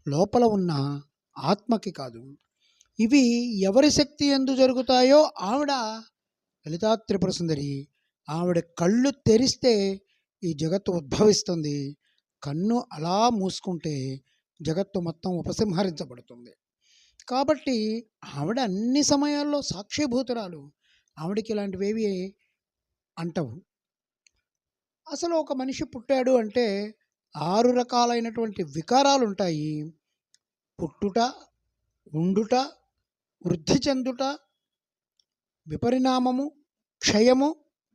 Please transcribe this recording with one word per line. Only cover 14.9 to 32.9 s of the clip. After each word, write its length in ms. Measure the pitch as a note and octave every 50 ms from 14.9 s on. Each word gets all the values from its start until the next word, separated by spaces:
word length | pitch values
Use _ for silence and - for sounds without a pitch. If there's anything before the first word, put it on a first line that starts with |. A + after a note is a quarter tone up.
| - G3
మొత్తం 320 | F3 E3 D#3+ - - F#3
ఉపసంహరించబడుతుంది. 1200 | F3+ E3 - - E3+ - A3+ G#3+ E3+ F3 G#3 F#3+ D#3+ D3 E3+ B2+ B2 B2 - _ B2 A#2+ A#2+ A2+ - _ _ _ _ _ _ _ _ _ _ _ _ _ - -
కాబట్టి 760 | B3 C4 C#4 C#4 D#4 C4+ - C#4 C4 A3 G#3+ G#3+ A3 A#3 A#3 _ _ _ - - C#3
ఆవిడ 240 | C#3 C#3+ E3+ A3+ C4+
అన్ని 440 | C4 G#3 F3+ G3 A3 A#3+ C4 D4 C#4
సమయాల్లో 580 | - D4 C#4 C#4+ D4 D4 D4 D4 D4 D4 C#4+
సాక్షిభూతురాలు. 1120 | C#4 - - F3+ G#3 - - - D4+ C4+ A#3 B3+ C4 A#3 A#3+ A#3 G#3 F3+ F3 D3+ C#3 D3 _ _ _ _ _ _ _ _ _ D3+
ఆవిడకి 340 | D#3 F3 G#3 G#3+ - - A3
ఇలాంటివేవి 840 | G#3 G3+ G3+ F#3 F#3 G3 G3+ A3 A3+ A3 G3+ F#3+ F3+ F3+ G3 - _ _ _ _ _ _ _ _ _ _ _ _ _ _ _ _ -
అంటవు. 420 | E3 F3 D#3 F#3+ D#3 A#2 A2 F3 - _ _ _ _ _ _ _ _ _ _ _ _ _ _ _ _ _ _ _ _ _ _ _ _ _ _ _ _ D#4
అసలు 240 | C#4+ C#4 F4 E4+ E4+
ఒక 180 | D#4+ D4+ D4 C#4+
మనిషి 320 | B3+ C4 C4+ C4 - D#4
పుట్టాడు 460 | - - B3 A3 - C#4 C4 B3+ C4
అంటే 640 | C4 A#3+ A3 G#3+ G3+ B3 A#3+ G#3 G3 G3 G#3 G#3+ A3 _ _ _ _ _ _ _ _ D3+
ఆరు 320 | D3 E3 F#3 G#3+ A#3 B3
రకాలైనటువంటి 920 | B3 B3 A#3+ B3 B3+ A#3+ A#3+ A#3+ A#3+ A#3 A3+ A#3 A3 A#3 A3+ A3 G3 - F3+
వికారాలు 600 | C#3+ C3+ D#3+ D#3 - A#3+ C4 C#4 C#4 C#4 C4+ B3
ఉంటాయి. 680 | G#3 G3 - G3+ F3 D#3+ D3+ D3+ D#3 D3+ D3+ D3+ D#3+ D#3+ _ _ _ _ _ _ _ _ _ _ _ _ _ _ _ _ - F3+
పుట్టుట, 480 | D#3 - _ G#3 G3+ F#3 A#3 A#3 B3+ - - - _ _ _ _ _ _ _ _ _ _ _ _ - D3
ఉండుట, 420 | D#3 E3+ F#3 F#3+ G#3 A3+ G#3 B3 B3 C4+ D4+ - _ _ _